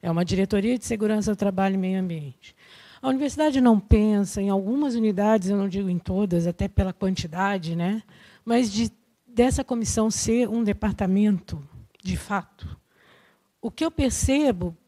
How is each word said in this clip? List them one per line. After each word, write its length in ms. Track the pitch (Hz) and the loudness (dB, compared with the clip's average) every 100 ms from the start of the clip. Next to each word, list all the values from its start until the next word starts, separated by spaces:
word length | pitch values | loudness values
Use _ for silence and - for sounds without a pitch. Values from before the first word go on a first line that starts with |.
É 100 | 175 | -2
uma 140 | 165 | -2
diretoria 540 | 180 190 196 208 208 247 | 0 0 0 0 0 -2
de 80 | - | -2
segurança 440 | 220 214 214 208 | -2 0 0 0
do 60 | 208 | 0
trabalho 380 | 202 185 196 | 0 0 0
e 40 | 190 | 0
meio 220 | 185 190 | 0 -2
ambiente. 560 | 185 165 143 - - _ - - - - | -2 -6 -10 -14 -20 _ -20 -20 -20 -8
A 60 | 262 | -2
universidade 520 | 262 285 285 302 269 | 0 -2 0 2 4
não 180 | 247 214 | 6 6
pensa, 640 | - 220 214 208 196 - | 6 4 6 2 0 -2
em 80 | 196 | 0
algumas 460 | 196 196 262 294 | 0 0 -2 0
unidades, 560 | 240 220 190 208 220 185 | 0 0 2 2 2 2
eu 60 | 202 | 0
não 120 | 196 | 0
digo 220 | 185 196 | -2 -2
em 80 | 175 | -2
todas, 480 | - 190 202 170 170 | -2 -2 0 0 0
até 200 | 170 196 | -2 -2
pela 280 | - 190 | 0 -2
quantidade, 840 | 175 190 190 170 165 196 202 165 170 | -2 -4 -2 -6 -4 -2 -2 -4 -2
né? 260 | 175 220 - - - - | -2 -4 -8 -20 -20 -18
Mas 300 | - 233 233 | -2 0 0
de, 180 | 202 226 - _ _ _ | 0 -4 -4 _ _ _
dessa 360 | 226 247 262 | 0 2 2
comissão 480 | 262 240 220 - 220 | -2 -4 -2 0 0
ser 380 | 214 - 226 233 | 0 0 0 0
um 160 | 226 | 0
departamento, 1000 | 220 202 214 - 190 190 208 190 - 160 143 - - _ | -2 0 -2 -2 0 2 2 0 -4 -12 -12 -20 -20 _
de 140 | 185 185 | -6 -6
fato. 640 | - 202 - _ 78 - _ _ _ _ _ _ _ _ | -4 -6 -8 _ -16 -16 _ _ _ _ _ _ _ _
O 100 | 233 | -12
que 140 | - | -4
eu 60 | 320 | -4
percebo 840 | - 269 - - 277 294 190 175 165 | 0 -2 0 2 2 2 0 -4 -8